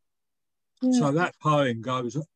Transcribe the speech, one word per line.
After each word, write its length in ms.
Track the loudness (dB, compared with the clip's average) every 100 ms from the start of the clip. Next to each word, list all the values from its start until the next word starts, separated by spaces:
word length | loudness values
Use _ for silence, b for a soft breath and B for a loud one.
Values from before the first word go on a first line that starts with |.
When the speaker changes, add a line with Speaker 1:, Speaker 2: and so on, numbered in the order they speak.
| _ _ _ _ _ _ _ _
Speaker 1:
Yeah. 100 | 0
Speaker 2:
so 200 | 2 2
that 260 | 2 0 -2
poem 420 | 0 2 2 -2
goes, 340 | -4 -4 -4 -6 -10